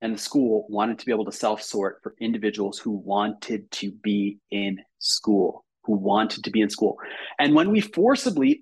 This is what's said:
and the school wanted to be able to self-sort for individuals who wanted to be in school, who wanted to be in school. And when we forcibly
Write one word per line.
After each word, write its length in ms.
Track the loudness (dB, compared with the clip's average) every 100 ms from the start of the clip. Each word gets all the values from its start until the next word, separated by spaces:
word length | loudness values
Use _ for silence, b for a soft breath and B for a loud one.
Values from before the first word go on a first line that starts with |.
and 100 | -8
the 60 | -6
school 480 | -2 0 2 2 0
wanted 300 | -2 -2 -2
to 80 | -2
be 60 |
able 140 | -2 -2
to 60 |
self-sort 680 | -2 -2 -2 -4 -4 -4 -6
for 120 | -14 -6
individuals 580 | -4 -2 -2 -2 -4 -4
who 120 | -6
wanted 800 | -6 -2 0 0 -4 -6 -8 -8
to 220 | -10 -8
be 460 | -6 -2 0 0 -4 -8
in 280 | -4 -4 -6 -10 _
school, 680 | -4 -2 2 4 2 -2 _ _
who 80 | -2
wanted 520 | 0 2 2 0 -2
to 60 | -2
be 120 | 0
in 80 | 0
school. 260 | 2 -2 -2 B B B B
And 160 | 4
when 160 | 6 6
we 100 | 2
forcibly 800 | 2 2 4 4 2 2 2 2